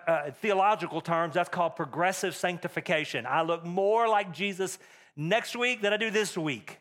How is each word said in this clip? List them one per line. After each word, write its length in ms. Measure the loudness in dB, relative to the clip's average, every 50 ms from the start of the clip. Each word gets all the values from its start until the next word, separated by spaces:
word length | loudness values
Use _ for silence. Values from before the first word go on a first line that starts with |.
| 2
uh, 180 | 2 2 2 0 -4
in 60 | -6
theological 680 | -4 0 2 2 4 4 4 4 2 0 -4 -6 -6
terms, 360 | -2 0 0 0 0 2 2
that's 120 | 0 0 0
called 300 | 0 0 0 0 -2 -4
progressive 580 | -6 -6 -2 0 0 0 2 0 -2 -4 -2
sanctification. 880 | -2 -2 -2 -2 -2 -6 -6 -6 -6 -2 0 0 0 0 -2 -4 -4 -2
I 180 | 0 0 2 2
look 200 | 2 0 -2 -4
more 460 | -4 -2 2 2 4 4 4 4 4
like 240 | 2 2 0 -2 -4
Jesus 440 | -4 -4 -2 -2 -2 -4 -4 -6 -8 -16 -20 -20 -20 -20 _ _
next 400 | -6 -2 0 2 0 0 -2 -4
week 260 | -2 0 0 0 0
than 120 | 2 2 2
I 40 | 2
do 140 | 0 0
this 260 | 2 2 0 0 -2 -2
week. 420 | -2 -2 -2 -4 -8 -12 -18 -20